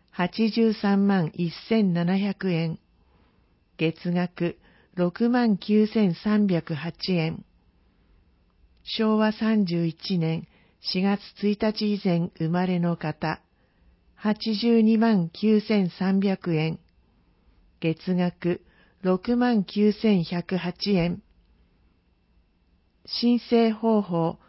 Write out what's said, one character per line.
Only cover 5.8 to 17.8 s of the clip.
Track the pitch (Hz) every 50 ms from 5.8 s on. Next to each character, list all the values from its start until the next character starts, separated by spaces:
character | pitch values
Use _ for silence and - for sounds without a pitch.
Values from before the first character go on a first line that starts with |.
| 214 214
千 | - 226 214 185 170
三 | - - 214 208 214 208
百 | 202 180 165 156 - 165
八 | 143 147 170 165 - - -
円。 | 185 175 160 160 165 - - _ _ _ _ _ _ _ _ _ _ _ _ _ _ _ _ _ _ _ _ _ _ _ _ _ _ _ _
昭 | - - - 220 214 214
和 | 214 214 214 214
三 | - 226 220 220 214 208
十 | 170 170 170 170
一 | 165 156 - - - 196 175
年 | 160 160 160 165 160 - _ _ _ _ _ _
四 | - - - 185 185
月 | 202 202 196 - - -
一 | - - 208 208
日 | 202 - 214 214 - 214 208 208
以 | 196
前 | - 196 175 170 165 185 - -
生 | 165 160
ま | 170 180 185
れ | 185 185 175
の | 170 175 170
方、 | 165 - 156 151 - - 156 160 - _ _ _ _ _ _ _ _ _ _ _ _ _ _ _
八 | - - 214 214 208 - 226 220
十 | 196 220 233 233 226 220
二 | 214 226
万 | 220 220 226 220 196 170 165
九 | - - - 214 220 208
千 | 208 - 220 208 190 175
三 | - - 185 185 196 196
百 | 196 202 190 180 - 180 165
円。 | 156 156 160 160 - _ _ _ _ _ _ _ _ _ _ _ _ _ _ _ _ _ _ _ _